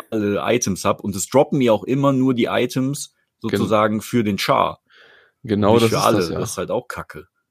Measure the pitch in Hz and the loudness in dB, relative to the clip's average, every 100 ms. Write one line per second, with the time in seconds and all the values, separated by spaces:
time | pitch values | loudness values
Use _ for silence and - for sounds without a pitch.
0 | - 110 101 98 82 120 107 90 101 107 | -8 -4 -2 0 0 0 -2 -2 -2 -2
1 | 104 95 - 131 143 156 120 104 - 135 | -4 -6 0 2 2 2 2 2 0 0
2 | 139 131 131 120 107 101 123 135 131 143 | 0 2 0 0 0 0 -2 -2 -4 -6
3 | - _ _ _ 113 101 110 107 107 107 | -12 _ _ _ -4 -2 2 2 2 0
4 | - 120 107 98 - 127 85 - _ _ | -2 -2 0 -2 0 0 0 -4 _ _
5 | - _ _ _ 110 104 104 117 113 95 | -20 _ _ _ -4 2 4 4 4 2
6 | 101 107 85 82 - - 90 120 - - | 2 2 0 -4 -6 -6 -6 -6 -6 -12
7 | - 76 - _ _ | -14 -18 -20 _ _